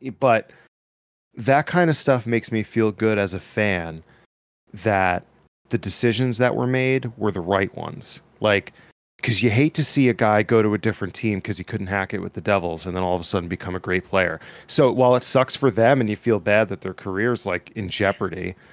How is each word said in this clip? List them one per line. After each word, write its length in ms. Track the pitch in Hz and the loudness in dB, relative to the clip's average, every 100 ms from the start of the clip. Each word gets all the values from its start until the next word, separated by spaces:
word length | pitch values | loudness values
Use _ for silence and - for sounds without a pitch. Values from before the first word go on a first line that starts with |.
| 131 98 | -14 0
but 300 | 131 110 - - _ _ _ _ _ _ _ | 2 2 0 -16 _ _ _ _ _ _ _
that 320 | - 110 139 - | -4 2 2 2
kind 220 | 180 170 | 2 2
of 80 | 147 | 2
stuff 300 | - 127 113 | 2 0 0
makes 260 | 117 - | -2 -2
me 100 | 110 | -4
feel 300 | 101 113 110 | -2 0 0
good 240 | 95 110 104 | 0 0 0
as 140 | 98 | -2
a 80 | 90 | -4
fan 640 | - 107 104 90 82 80 - _ _ _ _ _ _ 104 | -6 -2 0 0 -4 -12 -18 _ _ _ _ _ _ -4
that 400 | 113 98 92 90 - _ _ _ _ | 0 2 2 0 -6 _ _ _ _
the 80 | 113 | -6
decisions 580 | 98 - 123 110 127 113 | -2 0 0 0 -2 0
that 180 | 123 113 | 0 0
were 100 | 123 | -2
made 440 | 127 131 131 127 113 | 0 0 -2 -4 -4
were 140 | 104 | -4
the 100 | 95 | -2
right 340 | 85 98 98 | 0 0 0
ones. 460 | 82 80 82 - - _ - | -6 -12 -10 -10 -10 _ -2
Like, 320 | 107 101 - - _ _ _ _ | 0 0 -2 -16 _ _ _ _
'cause 200 | - 98 | -4 0
you 60 | 113 | 2
hate 220 | 110 151 | 2 2
to 100 | - | 2
see 240 | 135 147 127 | 0 2 2
a 60 | |
guy 280 | 104 110 104 | 2 2 2
go 200 | 107 113 | 4 2
to 120 | 107 | 2
a 40 | 104 | 0
different 360 | 113 - 98 | -2 -4 -8
team 260 | - 110 98 | -4 -4 -4
'cause 160 | - 95 | -4 -8
he 80 | |
couldn't 220 | - 107 95 | -8 -8 -4
hack 260 | 98 95 | -4 -4
it 60 | 101 | -6
with 120 | 90 | -8
the 60 | - | -6
Devils 440 | 107 98 85 82 92 | 0 0 0 -6 -6
and 80 | 90 | -4
then 60 | |
all 120 | 90 | -2
of 60 | 90 | -2
a 40 | |
sudden 240 | 85 98 87 | -2 -4 -4
become 260 | 90 92 | -8 -8
a 60 | 92 | -8
great 240 | - 92 | -2 -4
player. 360 | - 95 87 80 - - - | 0 0 0 -2 -14 -18 -2
So 240 | - 131 | 2 4
while 220 | - 123 123 | 4 4 4
it 60 | |
sucks 340 | - 131 131 - | 4 2 2 0
for 140 | 135 | 0
them 300 | 107 117 139 | 4 4 4
and 100 | 107 | 0
you 60 | 101 | -2
feel 240 | 120 104 | 0 0
bad 280 | 104 107 104 | 4 2 2
that 120 | 98 | -4
their 100 | 95 | -10
career's, 520 | - 101 95 120 117 101 | -10 -6 -2 -2 -2 -4
like, 240 | 90 - 113 | -6 -6 -10
in 120 | 95 | -8
jeopardy, 640 | - 101 - 95 90 90 - - | -2 0 0 -4 -6 -10 -10 -20